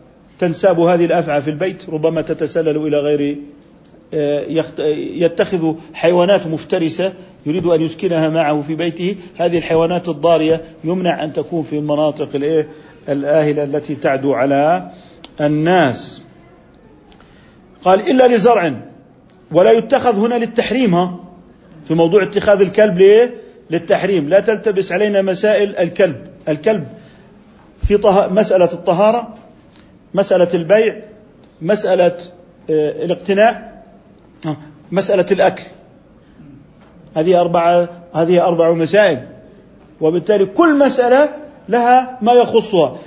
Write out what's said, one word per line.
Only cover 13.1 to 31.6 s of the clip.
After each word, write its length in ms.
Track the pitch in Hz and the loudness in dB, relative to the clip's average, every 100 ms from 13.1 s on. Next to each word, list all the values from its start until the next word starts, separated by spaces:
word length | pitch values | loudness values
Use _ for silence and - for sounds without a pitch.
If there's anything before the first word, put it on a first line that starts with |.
| 143 139 156 151 147 | -4 0 0 0 -2
التي 300 | 143 143 139 | -4 -4 -6
تعدو 380 | 139 160 135 139 | -4 -2 -2 -2
على 580 | 120 135 139 147 180 180 - - - - - | -2 0 0 0 -2 -4 -18 -20 -20 -18 -4
الناس. 800 | 147 151 156 185 147 117 - - - - - - _ _ - - _ - - - - - - - | -2 0 2 2 2 -2 -10 -16 -20 -20 -20 -20 _ _ -20 -20 _ -20 -20 -20 -20 -20 -20 -6
قال: 260 | 180 196 269 | 2 2 2
"إلا 260 | 254 254 240 | 4 4 4
لزرع"، 380 | 208 226 170 123 - - _ _ _ _ - | 4 2 0 -6 -12 -20 _ _ _ _ -4
ولا 200 | 160 196 | 2 4
يتخذ 460 | 226 226 269 233 202 | 4 2 0 0 0
هنا 160 | 220 | 0
للتحريم، 600 | 240 226 226 - 240 247 | -2 -4 -4 -2 0 0
ها، 260 | 175 185 175 - - - - - - | 2 0 -6 -16 -20 -20 -20 -20 -16
في 100 | - | -4
موضوع 280 | 160 165 202 | 0 2 2
اتخاذ 380 | 185 196 190 202 | 0 -2 2 2
الكلب 380 | 190 - 214 175 | 2 2 2 4
ليه؟ 360 | 190 214 240 - - - - | 6 6 4 -2 -20 -20 -8
للتحريم، 580 | 160 165 190 190 190 143 | -6 -2 -2 0 -2 2
لا 120 | 190 | 0
تلتبس 520 | 208 214 220 196 185 | 2 -2 -2 -2 -2
علينا 300 | 175 214 202 | -2 0 0
مسائل 540 | 190 180 208 208 202 - | 0 0 0 2 0 -2
الكلب. 500 | 175 - 190 123 - - - | -4 0 0 0 -14 -12 -6
الكلب 360 | 147 214 214 143 - - - - - _ - - - - | -4 0 -2 -4 -16 -20 -20 -20 -20 _ -20 -20 -6 0
في 100 | 202 | 2
طه-، 360 | 208 190 - | 2 2 2
مسألة 400 | 185 214 185 175 | 0 2 2 2
الطهارة، 640 | 175 - 175 208 233 220 - - - _ - - _ _ | 0 -2 0 2 0 -4 -14 -20 -20 _ -20 -20 _ _
مسألة 340 | 185 196 185 175 | -4 0 2 2
البيع، 480 | 180 165 208 220 160 - - - _ _ - | 0 2 2 2 -4 -10 -20 -20 _ _ -10